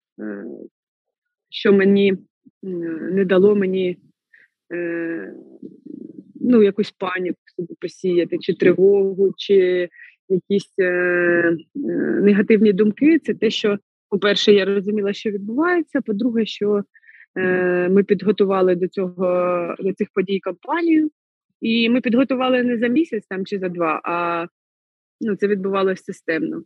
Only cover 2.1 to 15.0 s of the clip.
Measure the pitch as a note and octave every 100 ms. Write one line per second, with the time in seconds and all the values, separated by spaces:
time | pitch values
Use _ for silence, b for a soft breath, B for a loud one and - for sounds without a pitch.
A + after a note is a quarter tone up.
2.1 | F#3+ - _ _ _ F#3+ F3 E3 D#3+ D#3+
3.1 | F#3+ F#3 F#3 G3+ G#3 F#3+ F#3 F#3 F3 _
4.1 | _ _ b b _ _ F3 E3+ E3+ E3
5.1 | E3 - - - - - - - - -
6.1 | - - - A3+ B3 G3+ G3 G#3 - F#3
7.1 | F3+ F3+ - _ - E3+ - F3 - F#3
8.1 | F3 E3 F3 - F3+ F#3 F3 G3 G3+ G3
9.1 | F#3 G3 - - G3 F#3 F3+ F3 B B
10.1 | B - F#3+ - G3+ - - F#3 F3+ F3+
11.1 | F3 F3 F3 E3+ E3+ - - - F3 -
12.1 | - G3 G3+ G#3+ A3 G#3+ F#3 G#3+ G3+ D4
13.1 | E4 - F#3 A3 - G#3+ G3+ - _ _
14.1 | G3+ G3+ G3 - G3+ F#3+ G3+ F#3+ G#3+